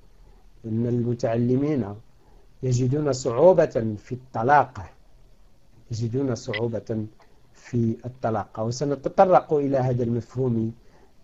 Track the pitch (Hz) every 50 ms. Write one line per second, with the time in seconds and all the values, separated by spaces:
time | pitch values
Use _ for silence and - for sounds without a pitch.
0 | - - - - - - - - - - - - - 113 110 113 120 120 123 120
1 | 117 120 120 123 - 113 113 120 120 123 127 131 143 151 156 127 104 98 104 107
2 | - - - - - - - - - - - - 131 127 123 123 131 123 139 151
3 | 151 143 131 131 - 131 113 123 160 185 185 165 156 - - 127 113 110 104 101
4 | - - 127 123 - - - 113 113 139 147 143 127 - - 101 90 - - -
5 | - - - - - - - - - - - - - - - - - - 117 107
6 | 120 113 113 135 143 131 117 110 - 127 110 - 117 117 113 101 - - 113 110
7 | 107 107 - - - - - - - - - - - - - 120 117 113 113 -
8 | - 123 127 - - 117 110 104 95 - - 110 110 117 120 - 151 143 143 135
9 | - - - - 196 185 180 156 - - 160 147 143 135 139 131 127 131 123 120
10 | 120 113 120 117 113 - - 123 131 123 117 113 113 113 113 - - - - -
11 | - - - -